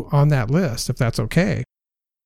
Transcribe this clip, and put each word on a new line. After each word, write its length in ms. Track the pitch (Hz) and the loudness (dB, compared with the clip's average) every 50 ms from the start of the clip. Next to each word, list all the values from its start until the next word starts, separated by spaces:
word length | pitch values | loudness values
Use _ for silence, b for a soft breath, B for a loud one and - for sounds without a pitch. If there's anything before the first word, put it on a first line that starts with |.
| - - | 0 0
on 160 | 147 143 147 151 | 2 4 4 4
that 220 | 147 131 113 117 | 4 2 0 0
list, 380 | 139 180 190 131 110 - - - | 0 0 0 0 -4 -4 -6 -4
if 80 | 123 | -2
that's 220 | - 127 113 - - | 0 -2 0 0 -2
okay." 440 | 113 110 - 165 185 208 123 117 123 - _ _ _ _ _ _ _ _ _ _ _ | -4 0 0 0 2 2 0 -4 -6 -10 _ _ _ _ _ _ _ _ _ _ _